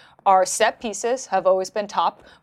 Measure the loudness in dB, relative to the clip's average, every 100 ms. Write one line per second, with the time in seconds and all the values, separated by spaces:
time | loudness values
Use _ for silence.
0 | -20 _ 2 4 2 2 0 0 -8 -6
1 | -4 -4 -2 -2 2 0 -2 -6 -6 -2
2 | -2 -4 -12 _